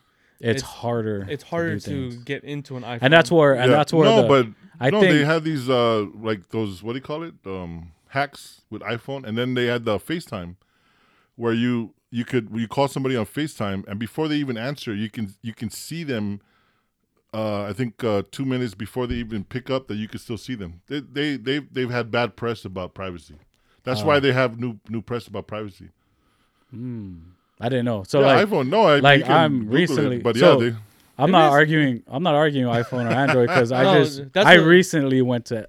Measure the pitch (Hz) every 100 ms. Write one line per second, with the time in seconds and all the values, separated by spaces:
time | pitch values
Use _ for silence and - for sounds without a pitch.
0 | _ _ _ _ 120 135 - - 120 117
1 | 110 104 98 139 - 170 170 104 - 143
2 | 127 120 120 139 - 147 - 131 117 117
3 | 131 165 156 170 143 127 127 143 147 165
4 | 208 220 117 135 113 - - - 131 208
5 | 190 151 147 160 156 151 123 127 117 110
6 | 98 104 110 107 82 113 107 90 104 131
7 | 131 151 165 - 95 95 87 85 85 _
8 | _ 135 143 - - - _ 107 101 117
9 | - 139 131 113 127 123 120 120 113 101
10 | - 190 - 104 87 90 _ _ _ _
11 | _ _ _ - 117 113 123 120 110 _
12 | _ 120 117 127 104 110 113 - 139 143
13 | 135 127 104 - 151 - 104 98 95 101
14 | 117 - 156 147 139 113 123 143 - 104
15 | 110 - 101 101 113 107 107 - - 165
16 | 156 117 104 101 _ _ _ _ _ _
17 | _ _ _ 110 110 101 101 98 123 -
18 | 117 101 95 - 135 127 123 95 110 131
19 | 123 120 113 110 90 131 - 131 131 104
20 | 107 113 - 107 - 120 90 85 - 143
21 | 123 127 147 135 113 143 135 131 123 123
22 | 117 120 120 - 117 113 101 92 90 -
23 | 95 87 - 73 _ _ _ _ - 110
24 | 151 147 135 127 127 117 120 107 - 113
25 | - 120 - 98 95 107 107 90 87 _
26 | _ _ _ _ _ _ _ 113 123 117
27 | 98 85 82 _ _ - 113 131 120 107
28 | 92 143 139 139 202 185 131 208 190 143
29 | 139 143 127 151 156 135 107 135 180 -
30 | 135 123 117 113 170 139 120 113 - _
31 | _ - 147 185 156 143 151 160 139 117
32 | - 127 175 147 156 139 123 117 120 127
33 | 117 117 139 131 120 139 117 127 135 -
34 | 139 139 139 185 160 175 160 180 180 160
35 | 135 131 123 120 - 117